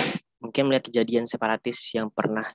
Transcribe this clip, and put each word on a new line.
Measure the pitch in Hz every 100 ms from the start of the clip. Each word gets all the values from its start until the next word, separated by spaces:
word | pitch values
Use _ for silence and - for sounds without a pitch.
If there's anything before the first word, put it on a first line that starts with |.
| - - - _ 117
mungkin | 123 135
melihat | 131 127
kejadian | 117 113 117 117
separatis | 120 110 110 120 120 - 113
yang | 110
pernah | - 104 110 110